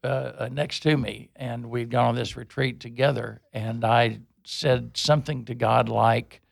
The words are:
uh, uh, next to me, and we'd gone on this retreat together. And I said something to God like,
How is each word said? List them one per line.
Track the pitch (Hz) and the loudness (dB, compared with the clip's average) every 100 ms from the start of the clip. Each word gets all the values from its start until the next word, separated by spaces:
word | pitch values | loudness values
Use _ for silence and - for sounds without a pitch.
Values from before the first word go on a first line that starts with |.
uh, | 135 | -4
uh, | 131 127 - 120 | -4 -4 -8 -8
next | 139 151 - | -4 -6 0
to | 151 147 | 2 2
me, | 107 110 - - | 0 -6 -16 -10
and | 123 120 117 | -8 -8 -6
we'd | 120 120 | -6 -2
gone | 120 120 | 2 2
on | |
this | 120 113 123 | 2 -4 -8
retreat | 123 - 131 - | -10 -2 -2 -4
together. | 120 117 139 127 113 117 _ | -12 0 2 2 -6 -10 _
And | 113 110 117 | -6 -6 -2
I | 113 117 117 110 - _ | 4 4 4 -2 -14 _
said | - - 147 123 117 - | -12 -2 2 2 0 -4
something | - 151 151 131 117 | 2 2 2 -8 -8
to | 123 | -2
God | 113 117 113 | 2 4 2
like, | 113 113 117 - - _ | 4 4 4 -2 -20 _